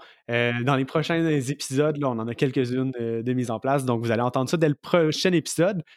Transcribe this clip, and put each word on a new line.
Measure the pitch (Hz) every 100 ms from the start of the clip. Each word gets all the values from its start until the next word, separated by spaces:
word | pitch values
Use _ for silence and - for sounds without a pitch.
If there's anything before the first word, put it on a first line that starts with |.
| - - -
euh, | 120 120 120
dans | 120 135
les |
prochains | 135 160 147 165 165
épisodes. | 147 127 - - 135 151 147
Là, | 139
on | 117
en | 117
a |
quelques-unes, | 117 139 135 123 127 131 123
euh, | 117 117
de | 120
mise | 127 120
en | 110
place. | 131 143
Donc, | 127 117
vous | 117
allez | 113
entendre | 120 135 127
ça | 170
dès | 156
le | 147
prochain | - 180 156 151 190
épisode. | 175 - - 175 190 -